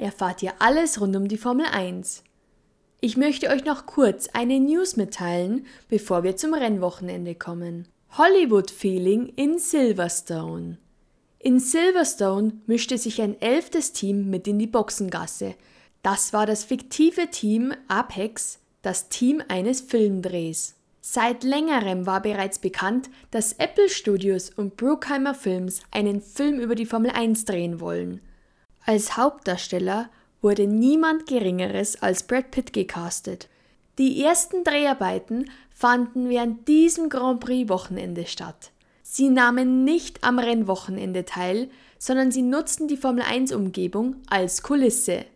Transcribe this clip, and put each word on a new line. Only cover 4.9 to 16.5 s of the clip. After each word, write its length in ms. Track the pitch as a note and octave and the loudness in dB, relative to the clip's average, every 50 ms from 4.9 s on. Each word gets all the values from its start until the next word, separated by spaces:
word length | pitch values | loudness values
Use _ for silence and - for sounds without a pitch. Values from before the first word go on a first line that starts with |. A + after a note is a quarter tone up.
| - | 0
mitteilen, 680 | A#3+ G3+ - - - F3+ F3 F3 F3 F3 F#3 A3 C4+ - - - - _ - | -2 -2 -4 -4 -6 -4 -2 -2 -2 -2 -2 -2 -4 -6 -8 -20 -16 _ -2
bevor 320 | A#3 G#3 - - G3 F3 F3 | -2 -2 0 0 0 0 0
wir 120 | F#3 F#3 | 0 -2
zum 200 | F#3 - D#4 D#4+ | -2 -2 -2 0
Rennwochenende 800 | D#4 C4 A3+ G#3 F#3+ F3+ F3 F3 - F#3 F3+ F3+ F3 F3 F3 E3+ | 0 0 0 0 0 -2 -2 -4 -4 -10 -10 -8 -8 -8 -8 -10
kommen. 520 | E3+ - - F3 E3+ F3 E3+ E3+ E3+ F3 - _ _ _ _ - | -10 -10 -10 -10 -8 -8 -10 -10 -12 -14 -16 _ _ _ _ 2
Hollywood-Feeling 1160 | - D#4 F4 F#4+ G4 F4 B3+ G#3+ G3+ F#3 - - - - G3 F#3 F#3 F3+ F#3 G3+ A3 B3 - - | 4 6 6 8 6 6 6 4 4 2 2 -6 -4 -2 -2 -2 0 2 2 2 2 0 -4 -4
in 220 | - C#4 C#4+ D#4+ F4 | -2 0 0 0 0
Silverstone. 1200 | E4 - - D4+ C4 A#3 G#3 F#3+ F3 F3 - - - - E3+ D#3+ D#3+ E3 E3 E3+ E3+ E3+ E3+ - _ _ _ _ _ _ _ _ _ _ _ _ | -2 0 2 2 4 4 2 0 -2 -2 -4 -6 -6 -6 -6 -6 -6 -8 -8 -8 -10 -10 -12 -14 _ _ _ _ _ _ _ _ _ _ _ _
In 220 | - C4 B3 B3+ | 0 4 4 4
Silverstone 920 | C4 - - D#4+ E4+ F#4 F#4 F4+ D#4+ C4 - - G3+ F#3+ F#3+ G3 G#3 A3 G#3+ - - | 4 4 2 4 4 4 4 4 2 2 0 0 0 0 2 2 0 -2 -2 -4 -2
mischte 320 | - A3+ A#3 A#3 - B3+ | 0 0 0 0 -2 -2
sich 240 | A3 - A3+ G#3+ - | -4 -4 -4 -4 -2
ein 180 | A3 G3+ G#3 - - | -2 -2 -2 -2 0
elftes 500 | A3+ B3 D#4+ E4+ - - E4+ - - - | 0 2 0 0 -2 -2 -2 -2 -2 -4
Team 380 | - - G3 G3+ G3+ G3+ G3 | -4 -4 -2 -2 -2 -2 -2
mit 180 | F#3+ F#3 F#3 G#3 | -2 -4 -2 -2
in 100 | G#3 G#3 | -2 0
die 80 | A3 | 0
Boxengasse. 880 | A3 - A#3 G#3+ - - - G3+ F#3 F3+ E3+ F3 E3 - - G3+ F#3+ F#3 - _ _ _ _ _ _ _ _ - | 0 0 0 0 0 -4 -6 -6 -4 -6 -6 -8 -8 -10 -8 -8 -10 -10 -12 _ _ _ _ _ _ _ _ -2
Das 300 | G3 G3 G3+ - - - | -2 0 0 -2 0 0
war 140 | G#3 G#3+ | 0 2
das 180 | G#3+ | 2